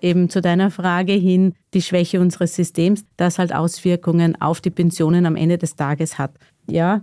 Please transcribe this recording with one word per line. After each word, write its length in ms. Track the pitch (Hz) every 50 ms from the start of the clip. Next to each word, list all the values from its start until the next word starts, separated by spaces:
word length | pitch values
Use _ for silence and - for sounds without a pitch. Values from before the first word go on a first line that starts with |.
eben 300 | - 180 175 180 180 175
zu 100 | - 190
deiner 300 | 175 175 170 185 190 196
Frage 420 | - - 180 180 175 180 185 190
hin 400 | 196 202 180 185 185 185 190 185 - - _ _ -
die 80 | 185
Schwäche 400 | - - 180 180 175 - - 180
unseres 320 | 180 175 - - 175 170 -
Systems, 500 | - 170 - - 165 165 185 208 208 - _ _ -
das 200 | 175 175 - -
halt 160 | 180 170 -
Auswirkungen 880 | 151 165 170 - - - 180 175 175 - 170 165 170 170 165 - -
auf 220 | - 156 165 -
die 80 | - 180
Pensionen 560 | - - 170 165 170 - 160 160 175 175 175
am 100 | 160 160
Ende 220 | - 160 170 175 175
des 180 | 170 - -
Tages 400 | - 147 139 147 143 160 - -
hat. 160 | - 139 - - _ _ _ _ _ _ -
Ja, 320 | 160 165 165 180 208 202